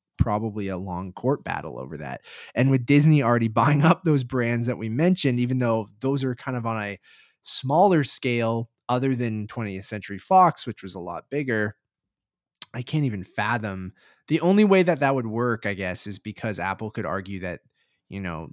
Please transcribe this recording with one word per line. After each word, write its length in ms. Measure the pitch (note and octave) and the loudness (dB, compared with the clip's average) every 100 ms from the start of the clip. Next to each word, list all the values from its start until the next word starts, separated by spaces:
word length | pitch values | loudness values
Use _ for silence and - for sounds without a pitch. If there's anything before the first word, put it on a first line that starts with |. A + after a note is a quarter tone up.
| _ - | _ -4
probably 500 | A#2+ G#2+ A2 G#2 G2 | 0 0 -2 -4 -6
a 100 | F#2 | -6
long 360 | F#2+ F2+ F#2+ | -6 -6 -8
court 300 | - B2 C#3+ | -4 -2 -2
battle 360 | - E2+ D#2 A#1+ | -4 -6 -8 -10
over 180 | C2 D2 | -10 -10
that. 240 | C#2 - - - - | -10 -12 -14 -20 -6
And 160 | - C3 | 0 2
with 160 | C3+ A#2+ | 2 4
Disney 380 | C#3+ D3+ D3+ | 6 8 6
already 240 | A#2 A#2+ A2+ | 6 4 2
<laughs> 120 | A2 | 2
buying 240 | A#2+ D3 | 4 6
up 200 | E3 F3+ | 4 4
those 200 | E3 D3 | 2 0
brands 440 | B2 B2+ A#2 A#2 A#2 | 0 -2 0 0 -2
that 100 | - | -4
we 120 | A2 | -4
mentioned, 500 | A#2 F3 F#3 C#3 B2 | 0 2 2 2 2
even 200 | B2 B2+ | 0 2
though 280 | B2 A2+ G#2 _ | 2 0 -2 _
those 220 | C3 C#3 | -2 0
are 120 | C3+ A#2+ | -2 -4
kind 220 | - B2+ | -6 -6
of 80 | A2+ | -4
on 160 | A2 | -4
a 180 | G#2 G2 _ - _ _ | -6 -10 _ -20 _ _
smaller 640 | - - C3 D3+ G3+ E3+ | -10 -6 0 2 4 4
scale, 640 | C3+ - C3 A#2+ A2+ A#2 A#2 _ - | 2 -2 -2 0 0 -2 -6 _ -2
other 260 | B2+ C3+ B2 | 0 0 0
than 320 | A#2+ G#2+ G#2 | -2 -4 -6
twentieth 380 | - G#2+ F#2+ - | -8 -8 -8 -8
Century 320 | G#2+ - G2 | -10 -10 -12
Fox, 480 | - F#3 F3 - - | 4 6 6 4 -6
which 160 | - | -10
was 120 | G2 F#2 | -12 -12
a 40 | |
lot 300 | F2 E2 - | -10 -12 -8
bigger, 460 | C#3+ C3+ A2 G#2 - _ _ _ _ _ _ _ _ - | -6 -2 0 -2 -4 _ _ _ _ _ _ _ _ -14
I 80 | B2 | -12
can't 240 | B2 D#3 C#3 | -4 -2 0
even 180 | G2+ | -4
fathom. 720 | F2 - G#2 A#2+ G#2+ F#2+ F#2 - _ _ - | -8 -4 -2 -2 -4 -6 -10 -12 _ _ -4
The 140 | D3+ | 0
only 220 | E3+ G3+ | 4 6
way 200 | G#3+ F#3+ | 6 6
that 160 | F3+ D#3 | 4 2
that 160 | C#3 C3+ | 0 0
would 120 | A2+ | -2
work, 380 | A2 B2 A2+ G#2 | -2 -2 -2 -4
I 80 | |
guess, 340 | G2 F#2 F2+ G#2 | -4 -4 -6 -8
is 120 | F#2+ | -10
because 400 | A2 - A#2 F2+ | -12 -8 -6 -4
Apple 320 | F#2 F#2+ G#2+ | -4 -4 -8
could 140 | - F2 | -6 -6
argue 340 | F#2+ F#2 G2 | -6 -6 -8
that, 200 | F#2 E2+ _ _ _ _ _ | -8 -10 _ _ _ _ _
you 100 | G2 | -10
know, 300 | F#2 D#2+ D#2+ | -8 -8 -12